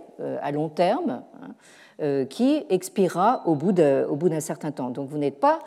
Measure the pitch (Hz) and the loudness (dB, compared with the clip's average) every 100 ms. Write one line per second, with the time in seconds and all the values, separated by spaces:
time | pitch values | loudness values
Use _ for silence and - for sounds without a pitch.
0 | - - 143 131 135 147 156 156 180 269 | -16 -10 -8 -6 -4 -4 -2 0 0 0
1 | 320 120 - - - - - - - - | -2 -6 -10 -20 -20 -20 -20 -20 -20 -6
2 | 151 139 131 - 254 302 - 185 - - | -2 -2 -2 0 2 2 0 -2 0 0
3 | 180 170 208 247 - 151 170 180 147 135 | 0 2 2 2 0 0 2 4 4 4
4 | 131 147 175 160 147 165 160 151 127 123 | 0 0 0 0 -4 -6 -8 -6 -6 -6
5 | 135 147 143 143 277 320 | -6 -4 -4 2 2 2